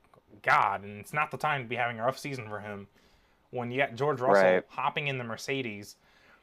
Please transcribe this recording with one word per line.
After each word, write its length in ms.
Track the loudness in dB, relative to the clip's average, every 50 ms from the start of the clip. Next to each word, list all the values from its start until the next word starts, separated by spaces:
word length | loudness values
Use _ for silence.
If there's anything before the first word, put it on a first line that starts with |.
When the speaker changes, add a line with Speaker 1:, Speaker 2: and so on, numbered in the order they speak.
| _ _ _ -20 _ _ -16 -4 2
Speaker 1:
God, 400 | 4 4 6 6 4 2 -2 -6
and 180 | -8 -12 -14
it's 140 | -12 -6 -2
not 160 | -2 -2 -2
the 80 | -4 -2
time 240 | 0 0 0 0 -2
to 60 | -4
be 80 | -2
having 220 | -2 -2 -2 -2 0
a 40 | 0
rough 140 | -2 -2 -2
season 320 | -6 -8 -8 -8 -8 -8
for 100 | -8 -8
him 280 | -8 -8 -10 -10 -12 -14 _ _ _ _ _ _ _ _ _ _ _ -10
when 200 | -6 -6 -4 -4
you 80 | 0 0
got 160 | 0 0 0
George 260 | -2 0 0 0 0
Russell 220 | 4 6 6 8 8
Speaker 2:
Right. 220 | 8 6 4 2 _
Speaker 1:
hopping 400 | -6 -2 -2 -2 -2 -2 -4 -4
in 80 | -4
the 80 | -4 -4
Mercedes, 720 | -6 -8 -8 -4 -4 -2 -2 -2 -4 -6 -10 -12 -14 -18 _ _ _ _ _ _ _ -20 _